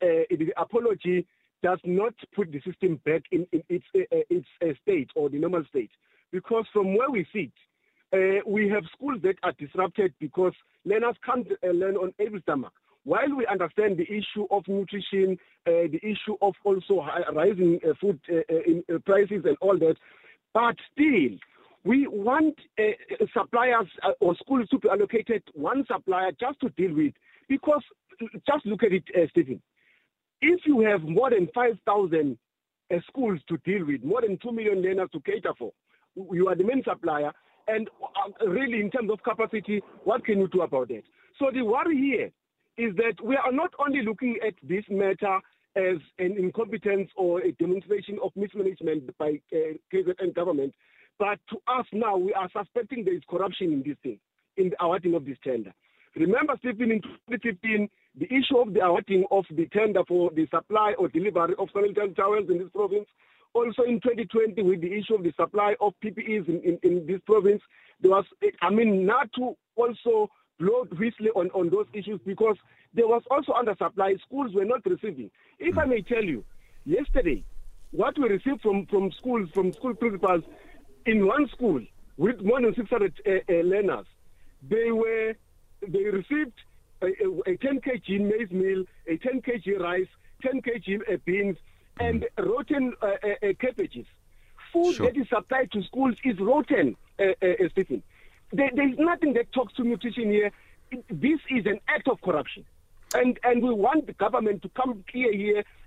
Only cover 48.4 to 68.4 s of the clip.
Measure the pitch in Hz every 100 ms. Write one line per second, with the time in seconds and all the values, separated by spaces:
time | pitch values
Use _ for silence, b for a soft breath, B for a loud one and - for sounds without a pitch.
48.4 | 202 208 190 180 160 156 127 - 151 151
49.4 | - 165 156 156 _ 190 180 180 185 165
50.4 | 175 147 139 - b b b b 202 202
51.4 | - 226 - 254 226 208 220 190 185 190
52.4 | 180 214 196 247 220 247 190 175 - 175
53.4 | 196 180 180 143 139 139 131 107 _ _
54.4 | _ - 185 - 175 180 175 170 139 127
55.4 | 139 117 101 - b b b - 170 240
56.4 | 302 262 247 214 240 214 - - - 233
57.4 | 233 185 214 214 208 _ _ - 175 262
58.4 | 254 254 208 196 180 175 196 190 185 196
59.4 | 175 156 165 208 220 190 - 175 175 160
60.4 | 156 165 - 214 208 202 175 175 202 175
61.4 | 165 190 196 202 202 202 196 180 196 214
62.4 | 170 175 185 190 202 208 208 _ b b
63.4 | b 233 233 208 240 226 254 233 196 226
64.4 | 220 190 185 190 175 208 196 220 170 -
65.4 | 165 202 208 214 208 - 214 190 220 214
66.4 | 165 165 170 170 180 180 156 190 - 214
67.4 | 196 208 _ b b b 185 190 190 -